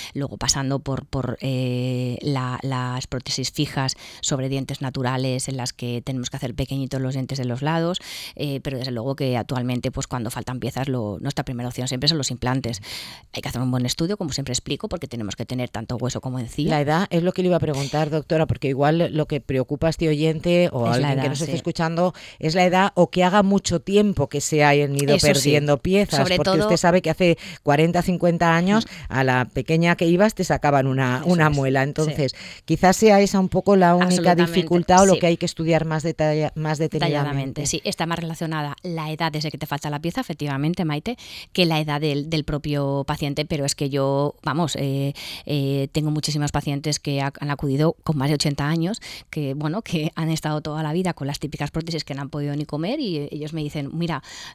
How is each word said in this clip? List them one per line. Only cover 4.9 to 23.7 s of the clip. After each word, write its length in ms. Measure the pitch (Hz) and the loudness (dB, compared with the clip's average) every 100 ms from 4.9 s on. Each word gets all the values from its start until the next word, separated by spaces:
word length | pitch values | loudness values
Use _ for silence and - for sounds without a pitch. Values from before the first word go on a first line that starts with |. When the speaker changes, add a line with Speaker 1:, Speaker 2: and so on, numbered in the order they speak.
| 139 123 131 131 | -2 -2 0 -2
Speaker 1:
en 320 | 127 - 131 | -2 -4 -6
las 160 | 123 | -6
que 300 | - 120 120 | -6 -6 -6
tenemos 260 | 139 131 123 | -4 -6 -6
que 80 | 135 | -6
hacer 160 | 123 | -6
pequeñitos 480 | 127 131 135 127 135 | -4 -4 -4 -4 -4
los 140 | 131 135 | -4 -4
dientes 240 | 123 135 | -6 -4
de 60 | 127 | -4
los 180 | 120 | -2
lados, 340 | 143 165 165 185 - - - - | -2 0 -2 -4 -10 -14 -14 -8
eh, 240 | 143 135 | -6 -6
pero 160 | 147 131 | -6 -6
desde 140 | 131 | -6
luego 240 | 120 127 135 | -4 -4 -2
que 200 | 135 120 | -2 -2
actualmente, 520 | - 127 123 123 - | -2 -4 -2 -2 -4
pues, 160 | 135 - | -6 -6
cuando 240 | 123 113 | -6 -6
faltan 300 | 127 110 127 | -8 -8 -6
piezas, 280 | 117 127 139 | -6 -4 -4
lo, 300 | 127 104 98 | -2 -4 -4
nuestra 240 | 139 147 | -6 -6
primera 240 | 143 120 123 | -6 -6 -8
opción 200 | 123 123 | -6 -6
siempre 200 | 127 139 | -2 -2
son 120 | 160 | -2
los 100 | 131 | -4
implantes. 500 | 123 123 131 117 - - - - - - | -4 -2 -2 -4 -8 -10 -14 -14 -18 -16
Hay 80 | - | -12
que 80 | - | -8
hacer 100 | 120 | -4
un 120 | 127 | 0
buen 160 | 127 123 | 0 -2
estudio, 300 | - 165 208 | -2 -2 -2
como 160 | 165 | -4
siempre 200 | 131 139 | -4 -4
explico, 340 | 120 135 139 - | -6 -4 -6 -6
porque 200 | - - | -8 -8
tenemos 280 | 120 104 - | -8 -8 -6
que 80 | |
tener 260 | 117 127 123 | -6 -4 -4
tanto 280 | 110 110 120 | -6 -6 -4
hueso 240 | 123 - | -4 -4
como 160 | 131 127 | -6 -6
encía. 320 | 120 - 156 | -6 -2 0
Speaker 2:
La 100 | 151 | 2
edad 260 | 147 160 202 | 2 2 2
es 140 | 170 | 2
lo 80 | 180 | 0
que 80 | - | 0
le 60 | 180 | 2
iba 100 | 170 | 2
a 20 | |
preguntar, 520 | 151 135 139 147 156 | 0 -2 -2 -2 0
doctora, 340 | 156 - 160 156 | -2 0 0 2
porque 220 | - 135 | 0 -2
igual 420 | 131 147 165 165 | 2 4 4 2
lo 120 | 151 147 | 0 -2
que 140 | 147 | -4
preocupa 460 | - 131 127 147 160 | -2 -2 0 0 0
a 20 | |
este 180 | - 165 | 2 0
oyente 600 | 147 160 156 175 175 175 | 2 0 0 2 4 4
o 140 | 127 117 | 2 0
a 40 | 120 | 2
Speaker 1:
Es 60 | |
la 60 | 147 | 2
Speaker 2:
alguien 80 | 135 | 2
que 60 | |
Speaker 1:
edad, 80 | 139 | 0
Speaker 2:
nos 80 | 135 | -2
esté 120 | 160 | -2
Speaker 1:
sí. 40 | 165 | -2
Speaker 2:
escuchando 560 | 170 165 165 170 180 - - - | -4 -2 0 2 0 -2 -18 -4
es 160 | 156 | 0
la 100 | 185 180 | 4 4
edad 260 | 185 196 | 4 2
o 160 | - 170 | 4 2
que 140 | 180 | 4
haga 180 | 180 208 | 4 6
mucho 380 | 196 196 - | 4 2 2